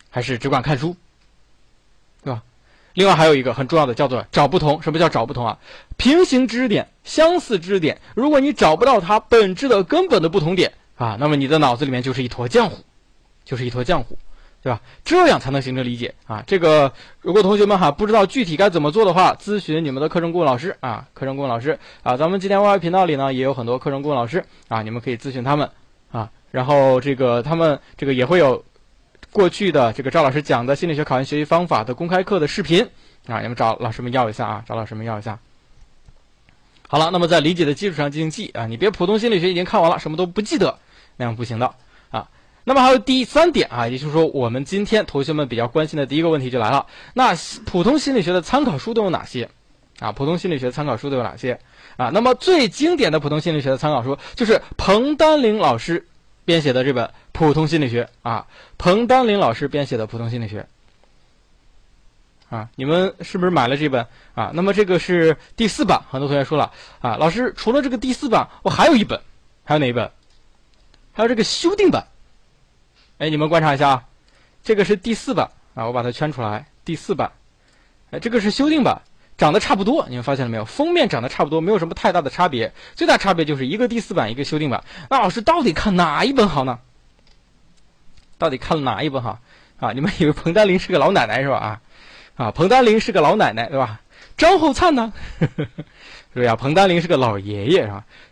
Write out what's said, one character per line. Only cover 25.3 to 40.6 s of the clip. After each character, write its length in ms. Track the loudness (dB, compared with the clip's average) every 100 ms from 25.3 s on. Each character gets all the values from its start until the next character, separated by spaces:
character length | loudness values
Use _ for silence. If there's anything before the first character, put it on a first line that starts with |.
询 100 | -6
他 140 | -2 -2
们 140 | -2 -8 _ _ _
啊。 200 | -10 -10 -14 _
然 160 | -6 2
后 340 | 4 4 4
这 140 | 0
个 280 | 0 0 0
他 140 | 0 0
们 240 | 0 0 -6 -8
这 80 |
个 80 | -2
也 140 | 0 2
会 120 | 4
有 240 | 4 2 -6 _ _ _ _ _ -4
过 160 | 2 2
去 240 | 2 0
的 180 | 2 2
这 80 | 0
个 80 | -2
赵 120 | 2
老 80 | 2
师 120 | 0
讲 240 | 0 0 0
的 100 | -2
心 100 | -2
理 80 |
学 80 | -4
考 140 | -2 -2
研 80 |
学 140 | -2 -4
习 60 |
方 220 | 0 0 0
法 160 | -2
的 120 | -2
公 120 | -6 -2
开 160 | -2
课 160 | 0 0
的 80 | 0
视 160 | -2
频 240 | 0 0 0 -6 -20 _ -10
啊， 140 | -8
你 80 | -6
们 80 | -2
找 180 | -2 -2
老 100 | -6
师 120 | -8
们 100 | -4
要 160 | -2 -2
一 40 |
下 140 | -2 -6
啊， 180 | -8 -8
找 80 | -8
老 80 |
师 100 | -8
们 120 | -10 -10
要 120 | -8
一 40 |
下。 160 | -10 -12 _ _ _ _ -20 _ -20 -20 _ _ _ _ _ _ -4
好 120 | 0
了， 100 | 0
那 80 | 0
么 80 | 2
在 140 | 2
理 140 | 2
解 100 | 2
的 80 | 0
基 160 | -2 -4
础 80 | -4
上 160 | -4
进 80 | -4
行 100 | -6
记 200 | -6 -10
啊， 160 | -8 -8
你 100 | -2
别 140 | -2
普 160 | 0 0
通 120 | 0
心 120 | 2
理 100 | 0
学 100 | 0
已 40 |
经 100 | -2
看 160 | 0 2
完 100 | 2
了， 80 | 2
什 120 | -4
么 60 | -4
都 80 | -4
不 160 | -4
记 160 | -4
得， 200 | 0